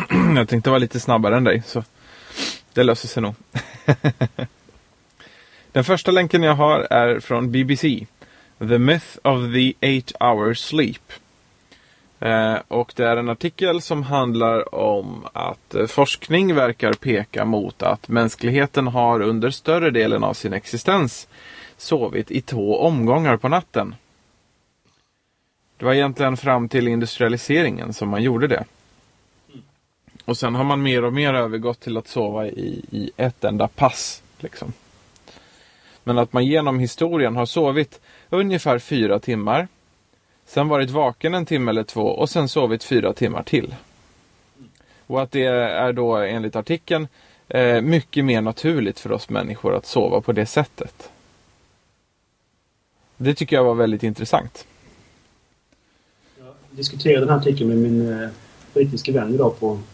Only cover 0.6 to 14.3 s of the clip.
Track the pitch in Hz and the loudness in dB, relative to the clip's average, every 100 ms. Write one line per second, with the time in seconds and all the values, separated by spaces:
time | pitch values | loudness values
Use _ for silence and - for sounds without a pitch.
0.6 | 135 131 120 120 - 117 104 120 120 101 | 2 2 0 -2 0 2 4 4 4 2
1.6 | 113 120 110 _ - - - - - - | -2 -8 -8 _ -20 -20 -14 -8 -8 -8
2.6 | _ - 123 117 - - 104 104 _ - | _ 2 4 2 -2 -4 -4 -6 _ -12
3.6 | - - - 131 147 - 120 - 120 _ | -12 -4 0 2 0 -2 -4 -4 -10 _
4.6 | _ - _ _ _ _ - - _ - | _ -20 _ _ _ _ -20 -20 _ -20
5.6 | _ 135 127 185 - 185 175 175 160 143 | _ 0 2 2 4 2 4 4 4 4
6.6 | 147 151 - 120 120 120 - 120 123 127 | 4 4 2 4 4 0 -2 -2 0 0
7.6 | 131 139 160 120 110 _ - - _ - | 0 0 0 -2 -6 _ -20 -20 _ -8
8.6 | 110 120 127 165 - - 139 127 123 123 | 0 4 4 2 -2 -4 0 0 0 2
9.6 | 131 - 135 135 123 - 120 110 104 117 | 2 0 0 0 -4 -2 0 2 0 -2
10.6 | - 156 127 - - - _ _ _ _ | -2 0 0 -4 -16 -20 _ _ _ _
11.6 | _ _ _ _ _ _ 113 113 110 110 | _ _ _ _ _ _ -2 0 0 -2
12.6 | - 117 120 - 117 117 120 117 170 - | -2 -4 -2 -2 0 0 -2 -4 -6 -2
13.6 | 185 170 - 151 135 143 123 | -2 -2 -2 -4 -2 0 0